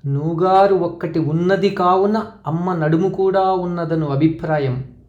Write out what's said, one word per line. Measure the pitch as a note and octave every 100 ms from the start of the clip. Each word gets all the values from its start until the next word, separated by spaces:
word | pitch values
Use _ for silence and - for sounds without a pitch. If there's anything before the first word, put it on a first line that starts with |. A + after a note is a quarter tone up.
| C#3
నూగారు | C#3 D#3 E3 F#3 F#3+ G3
ఒక్కటి | F#3 E3+ E3+ E3+ E3
ఉన్నది | C#3+ D#3+ F3 F#3+ F#3+
కావున | - F3+ F#3 G3+ A3 G#3 - -
అమ్మ | E3 F3
నడుము | F3 D#3 D#3+ F#3+
కూడా | F#3+ F#3+ F#3+ F#3+ F#3 F3+
ఉన్నదను | F3 E3 D#3+ D3
అభిప్రాయం. | C#3 D#3+ D#3+ D#3+ D#3 C3+ B2 - -